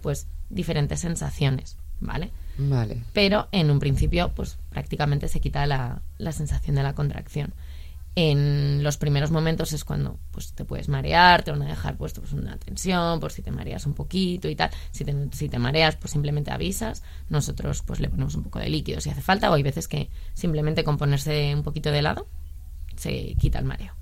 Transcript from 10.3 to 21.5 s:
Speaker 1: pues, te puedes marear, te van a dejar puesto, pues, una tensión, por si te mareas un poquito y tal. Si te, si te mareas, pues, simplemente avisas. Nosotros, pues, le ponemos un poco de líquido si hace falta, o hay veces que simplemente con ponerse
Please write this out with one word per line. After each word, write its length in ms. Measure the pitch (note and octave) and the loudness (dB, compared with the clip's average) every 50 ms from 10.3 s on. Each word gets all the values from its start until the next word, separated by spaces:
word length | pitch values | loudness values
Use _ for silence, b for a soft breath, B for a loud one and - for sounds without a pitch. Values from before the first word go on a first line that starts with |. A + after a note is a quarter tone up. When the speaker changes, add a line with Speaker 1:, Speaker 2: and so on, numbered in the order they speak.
| - | -8
Speaker 1:
pues, 200 | - - - - | -8 -8 -8 -8
te 120 | - - | -8 -6
puedes 240 | - - - - - | -6 -6 -4 -2 0
marear, 560 | C#3+ C3+ C3+ D3 D#3 E3 F3+ F3+ F3 F3 - | 0 0 0 2 6 8 10 10 10 8 6
te 80 | E3+ D3 | 0 -2
van 100 | C#3+ C#3+ | -2 -2
a 40 | |
dejar 300 | C#3+ D3+ - - C#3+ C#3 | -2 -4 -4 -4 -4 -4
puesto, 240 | - - D#3 - - | -4 -6 -8 -8 -8
pues, 120 | - - C#3+ | -6 -6 -4
una 240 | C2+ B1+ - - | -4 -4 -6 -8
tensión, 640 | - - - C2+ - - F3+ F#3 F3+ E3+ E3+ E3+ D#3+ | -8 -8 -8 -8 -4 0 0 2 2 4 2 0 0
por 100 | D3 D3+ | -2 -4
si 100 | - - | -6 -6
te 120 | - - C3+ | -6 -6 -6
mareas 340 | C3+ D#3 D#3 - - - | -6 -6 -6 -6 -4 -4
un 80 | C#3+ C#3+ | -4 -4
poquito 540 | - C#3+ C#3+ - F#3 F#3+ F3+ F3+ F3+ - D3+ | -4 -4 -2 0 0 0 0 0 -2 -2 -4
y 80 | D3+ | 0
tal. 120 | - E3 - B B B B | 0 0 0 B B B B
Si 140 | B - C#3+ | B -6 -4
te, 100 | C#3+ C#3+ C#3+ C#3+ C#3+ | -2 -2 -2 -2 -2
si 180 | - - D3+ C#3+ | -2 -4 -4 -2
te 100 | - A#2+ | 0 0
mareas, 340 | A#2+ B2 C#3+ D#3+ D#3+ D#3 D#3 | 0 2 4 6 6 6 4
pues, 160 | - - - | 0 -6 -2
simplemente 400 | - D3 C#3+ D3 D3 D3 D3 - | 0 0 0 2 0 0 -2 -2
avisas. 540 | C3 B2+ - F3 G3 - A3 A3 - - B B B B B - | -2 -2 -2 -2 -2 -2 -4 -4 -6 -6 B B B B B 0
Nosotros, 540 | D#3+ D3 C#3 D3 - - - D3 C#3+ - - | 0 0 0 0 -2 -4 -2 -2 -2 -2 -2
pues, 140 | - - - | -4 -2 -2
le 80 | - - | 0 0
ponemos 240 | - - C2+ C#2 C#2+ | 0 0 0 0 -2
un 80 | - - | -4 -4
poco 160 | - - - | -4 -6 -4
de 100 | - - | -2 0
líquido 320 | D3+ D#3 C#3+ - - - | 0 0 -2 -2 -4 -2
si 100 | - D3 | -2 -4
hace 120 | C#3+ C#3 C3+ | -4 -4 2
falta, 260 | - F#3 G3+ A3 G#3 | 2 2 4 6 4
o 40 | F3 | 4
hay 80 | D3 C3+ | 6 4
veces 240 | C#3 - E3 D#3+ | 2 0 -2 -4
que 240 | - - - - - B B B B B | -4 -4 -4 -4 -4 B B B B B
simplemente 480 | - - F3 D#3 D3+ D3+ D3+ D#3+ E3+ D3+ | -2 0 0 2 2 2 2 2 2 2
con 160 | D3+ D3 C#3+ | 2 2 2
ponerse 560 | D3 C#3+ C#3+ C#3 C#3 D3+ D3+ D3+ D3 C#3+ | 2 2 2 2 2 0 0 2 2 2